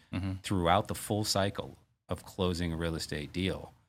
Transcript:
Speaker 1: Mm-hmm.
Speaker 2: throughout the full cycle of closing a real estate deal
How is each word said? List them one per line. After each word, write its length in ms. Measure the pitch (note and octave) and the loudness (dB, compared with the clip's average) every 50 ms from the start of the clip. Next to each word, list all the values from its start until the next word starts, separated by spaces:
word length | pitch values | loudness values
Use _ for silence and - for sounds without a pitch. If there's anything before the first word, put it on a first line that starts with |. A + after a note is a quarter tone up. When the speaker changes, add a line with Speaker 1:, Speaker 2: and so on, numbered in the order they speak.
| - _ - | -10 _ -6
Speaker 1:
Mm-hmm. 200 | - G2 F#2+ F#2 F#2 - | -4 -2 -2 -4 -4 -2
Speaker 2:
throughout 440 | - G#2 F2+ E2+ E2 F2+ G#2 - | 0 2 4 6 6 6 6 4
the 80 | - F#2+ | 0 -4
full 300 | - - - G#2+ G#2 G#2+ | -6 -4 -2 0 0 0
cycle 520 | - - G2 F#2+ G2+ - - - C2+ - - _ _ _ _ _ | 2 2 2 2 2 0 -4 -8 -8 -12 -16 _ _ _ _ _
of 160 | - F2+ - - | -8 -8 -8 -8
closing 480 | - - - F#2 F2+ F2 D#2+ F2 E2 | -8 -2 0 0 2 2 2 0 0
a 60 | E2 | 0
real 180 | D#2+ E2+ E2 E2 | 0 0 0 -2
estate 380 | D#2+ - - - D2+ D2 - - | -2 -4 -4 -4 -6 -6 -4 -2
deal 400 | F2 F#2+ F#2 D2 D2 - - - _ _ | 0 0 0 0 -2 -6 -12 -18 _ _